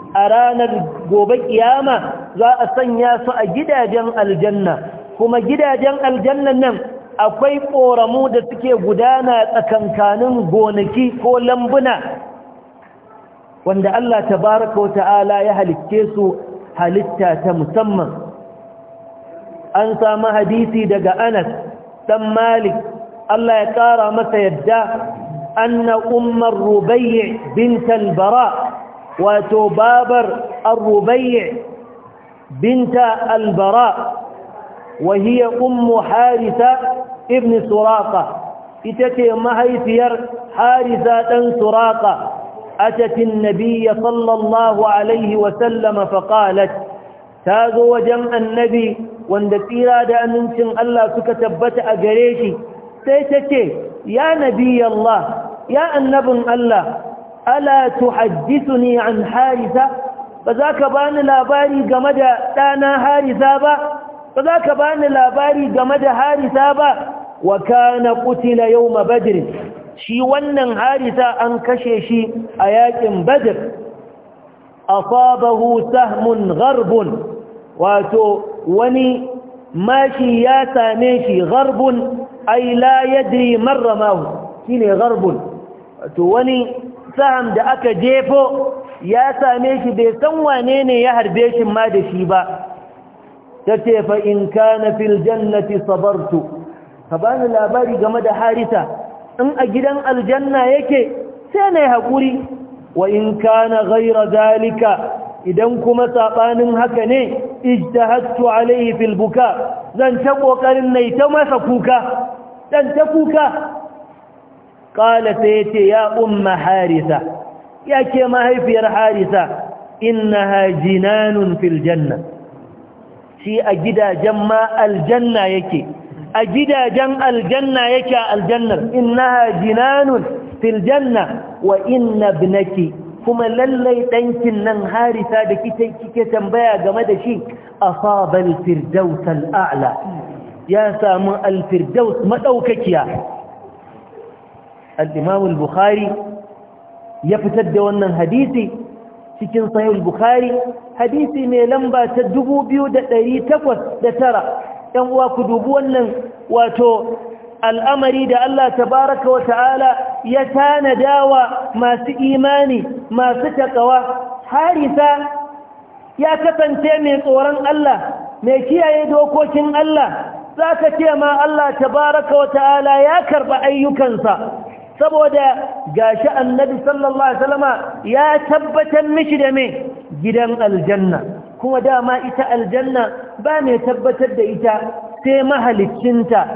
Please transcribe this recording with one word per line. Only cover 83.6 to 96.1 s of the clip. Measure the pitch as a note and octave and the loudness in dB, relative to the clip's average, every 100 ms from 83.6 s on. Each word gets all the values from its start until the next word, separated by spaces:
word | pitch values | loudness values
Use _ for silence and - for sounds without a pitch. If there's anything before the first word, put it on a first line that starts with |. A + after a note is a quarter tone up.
| A#3+ C4+ | 0 0
ramahu. | A#3 G#3 G#3 F#3 D3+ - - - - | 0 0 0 0 -4 -10 -14 -16 -6
Shine | B3 G#3+ G3 | 0 2 2
gharbun. | A#3 G#3+ F#3 B2 - - - - - - | 2 0 0 -2 -8 -14 -18 -20 -20 -18
Wato | - D#3+ F3 | -10 -2 2
wani | A3+ B3+ B3+ B3 B3 - - - - | 2 2 0 -4 -8 -14 -18 -8 0
saham | C#4 B3+ A#3 | 2 2 0
da | G3+ - | -2 0
aka | C4 B3 | 0 0
jefo | F#3+ A#3+ C4 C4 C#4 C4+ C#4 C4+ - - - | 0 2 2 2 2 2 0 -4 -6 -12 -14
ya | F3 A3+ C4+ C4 | -2 2 2 2
same | C4+ B3 C4 C4+ | 0 2 0 0
shi, | A#3+ | -2
bai | G3+ A#3 A3+ | 0 0 2
san | D4 D#4+ | 0 0
wane | D4+ C4 B3 C4+ | 0 0 0 0
ne | C4 A#3+ | 2 2
ya | B3 | 2
harbe | A#3+ A3 F3+ A#3+ | 2 0 2 2
shi | A#3+ | 2
ma | G#3+ G#3+ A3 | 0 0 0
da | G3 - | 0 -2
shi | F3+ | -2
ba. | F3+ F#3 E3+ - - - - - - - - - - - - | 0 0 0 -6 -14 -16 -20 -20 -20 -20 -20 -20 -20 -8 -2
Ta | G#3+ | 0
ce, | A#3 A3 | 2 0
"Fa | G#3 G#3 | 2 -2
in | G#3 G3+ G3 | 0 0 0
kana | A3 A3 A3 G#3+ G#3+ | 2 4 4 0 0
fil | G#3+ G3+ | 0 2
jannati | E3+ A3 G#3+ G#3 G3 G3+ - | 2 0 0 -2 -2 -4 -2
sabartu." | F#3 G3+ | 0 0